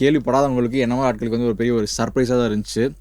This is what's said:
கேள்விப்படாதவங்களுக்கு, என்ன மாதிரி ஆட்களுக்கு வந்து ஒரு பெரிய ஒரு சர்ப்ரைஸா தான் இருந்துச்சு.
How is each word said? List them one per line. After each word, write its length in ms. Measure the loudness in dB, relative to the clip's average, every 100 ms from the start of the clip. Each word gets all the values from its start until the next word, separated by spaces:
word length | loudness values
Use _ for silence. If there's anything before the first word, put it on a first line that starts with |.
கேள்விப்படாதவங்களுக்கு, 760 | 2 2 2 2 2 0 0
என்ன 200 | 0 0
மாதிரி 220 | 0 0 -2
ஆட்களுக்கு 140 | -2
வந்து 160 | -2 0
ஒரு 100 | 0
பெரிய 180 | 0
ஒரு 120 | 0 -2 -2
சர்ப்ரைஸா 420 | -2 0 2 2
தான் 120 | 0
இருந்துச்சு. 440 | -2 -4 -2 -2 -4